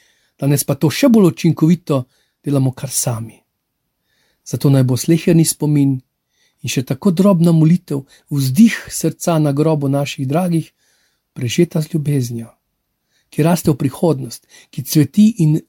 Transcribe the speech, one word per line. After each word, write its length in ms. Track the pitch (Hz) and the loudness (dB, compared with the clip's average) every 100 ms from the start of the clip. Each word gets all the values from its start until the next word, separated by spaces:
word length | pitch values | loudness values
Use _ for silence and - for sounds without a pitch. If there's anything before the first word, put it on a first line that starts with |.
| _ _ _ - | _ _ _ -6
danes 260 | 143 143 | -2 -2
pa 120 | - 135 | -2 -2
to 160 | 151 | -2
še 160 | - 277 | 0 2
bolj 220 | 226 175 | 4 4
učinkovito 720 | - 170 - 160 175 - 139 127 _ _ _ | 2 -2 2 2 0 0 -4 -4 _ _ _
delamo 280 | 143 139 131 | -4 -2 -2
kar 220 | - 131 | -4 -8
sami. 460 | - 135 110 113 - _ _ _ _ _ _ _ _ _ _ - | -6 -6 -6 -10 -18 _ _ _ _ _ _ _ _ _ _ -10
Zato 240 | 127 147 | -2 2
naj 160 | 135 127 | 2 2
bo 120 | 123 | 0
sleherni 480 | - 165 - 165 156 | 0 0 2 2 2
spomin 520 | - 151 147 139 131 - _ _ _ _ _ | -2 -2 0 0 -2 -8 _ _ _ _ _
in 80 | 123 | -8
še 140 | 139 123 | -6 -6
tako 240 | 135 202 | -4 -2
drobna 420 | 170 202 175 170 165 | 2 2 4 4 4
molitev, 480 | 156 175 - 139 - _ - | 4 2 -2 -10 -10 _ -8
vzdih 480 | 143 131 139 226 - - | -4 0 4 4 2 -10
srca 460 | - 160 - - 160 | -6 -6 -4 -2 0
na 140 | 151 139 | 0 0
grobu 320 | 156 151 139 | 0 0 -2
naših 380 | 139 143 - 135 | -2 -4 -6 -4
dragih, 400 | 156 185 165 - _ _ _ _ _ _ | -2 -2 -4 -6 _ _ _ _ _ _
prežeta 480 | - 120 170 170 165 | -10 -4 0 0 -2
z 140 | 151 160 | -6 -6
ljubeznijo, 560 | 143 143 120 117 113 _ _ _ _ _ _ _ _ | -2 -2 -4 -8 -14 _ _ _ _ _ _ _ _
ki 100 | - 160 | -2 0
raste 240 | 175 - | 0 0
v 80 | 135 | -2
prihodnost, 680 | 139 - 170 131 123 - _ - _ | -2 -2 -2 -2 -6 -16 _ -20 _
ki 140 | - - | -14 -2
cveti 420 | 156 143 202 214 226 | 0 0 2 2 2
in 160 | 156 156 | 0 0